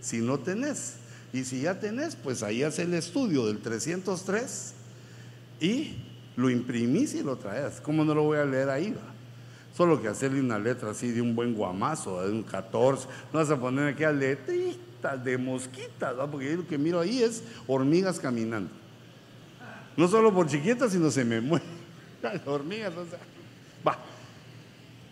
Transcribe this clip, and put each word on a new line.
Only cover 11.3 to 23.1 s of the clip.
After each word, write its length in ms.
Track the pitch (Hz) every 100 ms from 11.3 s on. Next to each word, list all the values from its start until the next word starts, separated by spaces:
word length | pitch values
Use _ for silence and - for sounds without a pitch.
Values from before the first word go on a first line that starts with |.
buen 200 | 113 120
guamazo, 680 | 107 92 95 131 156 104 90
de 100 | 98
un 100 | 110
catorce. 640 | - 95 - 113 127 135 - - -
No 60 | 156
vas 120 | 151
a 80 | 143
poner 300 | 127 135 143
aquellas 260 | 120 156
letritas 1080 | 143 135 135 - 359 359 - - - 151 135
de 140 | 123 127
mosquitas, 800 | 127 127 - - 480 - 147 123
¿va? 100 | 147
Porque 220 | 147 135
yo 60 | 170
lo 80 | 156
que 120 | 147
miro 220 | 156 175
ahí 220 | 170 240
es 200 | 233 226 - - -
hormigas 520 | 131 135 170 190 170
caminando. 520 | 139 120 113 110 85 - - - - - - - - - - - - -
No 120 | 175
solo 240 | 220 220
por 140 | 185 160
chiquitas, 460 | 147 175 247 247
sino 180 | 185 156
se 140 | 131
me 160 | 117 113
mueven 280 | 127 165 - - -
<laughs> 300 | - - -
las 240 | 233 196 -
hormigas, 460 | 143 147 214 208 165
o 100 |
sea. 120 | 175